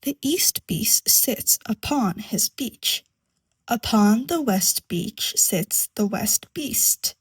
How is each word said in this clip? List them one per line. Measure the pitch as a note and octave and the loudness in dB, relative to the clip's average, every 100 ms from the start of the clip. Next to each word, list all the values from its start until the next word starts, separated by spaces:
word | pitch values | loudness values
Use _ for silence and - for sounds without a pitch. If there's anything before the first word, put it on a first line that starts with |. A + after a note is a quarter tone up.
the | - C#4+ | -4 -4
east | C4+ E4+ - - - | -2 0 0 -2 -4
beast | E3 - - - | -4 0 0 4
sits | - - A#3+ - - - | 2 4 -2 0 0 0
upon | A3 - D4 G#3+ F3 | -6 -2 0 0 -2
his | A3 G3 - | -6 -2 -2
beach. | - B3+ - - - _ _ _ _ _ _ - | -4 -10 -6 -4 -4 _ _ _ _ _ _ -4
Upon | A#3 - A3 G#3 A3 C4 | -4 2 4 6 4 2
the | E4+ | -2
west | C#4+ F#3+ - - - | 0 0 0 -2 -4
beach | F3 - - - - | -6 -6 -6 -8 0
sits | - F#3 - - - - | 0 0 -2 -2 -4 -2
the | G#3 | -2
west | G3+ G#3 - - | 0 -2 -2 -4
beast. | - D4 - - - - - | -10 -6 0 0 0 -4 -8